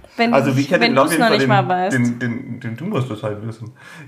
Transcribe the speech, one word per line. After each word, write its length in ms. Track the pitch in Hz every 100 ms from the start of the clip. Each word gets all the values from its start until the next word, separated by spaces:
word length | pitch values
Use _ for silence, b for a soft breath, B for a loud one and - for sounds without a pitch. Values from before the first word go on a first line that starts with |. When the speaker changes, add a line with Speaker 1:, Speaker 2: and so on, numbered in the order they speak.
| - -
Speaker 1:
Wenn 160 | 226
Speaker 2:
Also, 180 | 143 143
Speaker 1:
du 40 | 131
Speaker 2:
wie 40 |
ich 80 | 143
hatte, 80 | 175
Speaker 1:
wenn 120 | 233
Speaker 2:
glaub 120 | - 147
Speaker 1:
du's 80 |
Speaker 2:
ich, 40 | 160
Speaker 1:
noch 80 | 233
Speaker 2:
den, 100 | -
Speaker 1:
nicht 100 | 135
mal 200 | 202 180
weißt. 260 | 180 180 131
Speaker 2:
den, 220 | 120 120
den, 420 | 123 - - 117
den, 160 | 113 110
du 80 | 190
musst 240 | 175 123
das 120 | 107
halt 240 | 107 101 113
wissen. 260 | 113 110 B B B